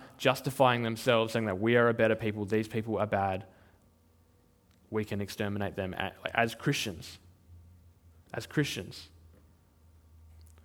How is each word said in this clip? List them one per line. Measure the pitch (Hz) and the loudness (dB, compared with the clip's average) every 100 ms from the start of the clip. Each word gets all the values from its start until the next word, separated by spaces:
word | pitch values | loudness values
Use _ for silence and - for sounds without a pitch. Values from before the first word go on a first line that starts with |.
| - - | -8 -2
justifying | 131 131 143 - 127 120 | 0 2 0 4 4 4
themselves, | 113 113 - 113 113 | 0 -2 4 4 4
saying | 117 110 | 0 0
that | 92 | 0
we | 113 120 | 4 6
are | 117 | 6
a | |
better | 117 110 110 | 4 4 2
people, | 113 104 98 | 0 -4 -2
these | 110 110 | -2 -2
people | 117 113 101 | -4 -4 -2
are | 104 | 0
bad. | 101 98 95 - - _ _ _ _ _ _ _ _ _ _ _ _ - | 0 0 -2 -8 -20 _ _ _ _ _ _ _ _ _ _ _ _ -8
We | 107 104 | -6 -4
can | 101 | -4
exterminate | 101 - 104 101 98 90 | -6 -4 -4 -2 -4 -4
them | 95 | -6
a-, | - 92 - - | -4 -8 -6 -4
as | - 117 - | 0 0 0
Christians. | - - 113 87 - - - _ - - - - - _ _ - _ | -2 -2 -4 -8 -14 -18 -20 _ -20 -20 -20 -20 -20 _ _ -20 _
As | - - | -12 -6
Christians. | - 143 110 90 - - - - - _ _ _ _ _ _ _ - - - - - | -2 -2 -4 -10 -14 -20 -20 -20 -20 _ _ _ _ _ _ _ -20 -20 -20 -20 -20